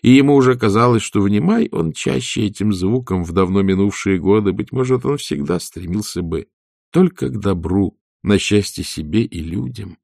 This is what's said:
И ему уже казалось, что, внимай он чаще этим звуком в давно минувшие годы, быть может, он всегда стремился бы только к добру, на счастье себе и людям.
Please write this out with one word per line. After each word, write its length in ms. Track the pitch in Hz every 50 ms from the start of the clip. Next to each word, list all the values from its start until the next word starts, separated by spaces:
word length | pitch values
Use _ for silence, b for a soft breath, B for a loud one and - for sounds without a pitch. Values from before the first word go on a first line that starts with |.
И 100 | - 117
ему 240 | 127 139 139 143 143
уже 220 | 139 131 127 127
казалось, 440 | 123 - 107 98 110 117 123 120 113
что, 200 | - - - 107
внимай 480 | 98 101 104 104 151 180 214 233 226 -
он 220 | - - 165 160 139
чаще 520 | - - - 131 131 123 - - - 110
этим 280 | 101 98 - 98 107 101
звуком 500 | 90 90 95 113 131 123 - 95 92 87
в 80 | 82
давно 300 | 85 92 95 90 95 101
минувшие 580 | 98 98 95 92 98 104 98 - - 98 98 90
годы, 320 | 78 92 101 110 104 98
быть 200 | 92 104 104 -
может, 340 | - 127 131 127 127 127 123
он 120 | 131 143
всегда 420 | 143 - - - 139 143 143 170 175
стремился 640 | - - _ 85 90 82 90 104 104 - - 92
бы 260 | 90 82 82 80 - _ _ _ _ _ _ _ _ _
только 380 | - 170 185 175 - - 135 131
к 100 | 127 110
добру, 580 | 104 101 95 87 82 82 90 98 98 87 _ _ _ _ _ _ -
на 160 | 87 104 95
счастье 440 | - - 101 104 98 - - - -
себе 400 | - - - 78 76 76 110 117
и 180 | - - 87
людям. 560 | 78 78 85 101 127 123 127 - 107 107 110 _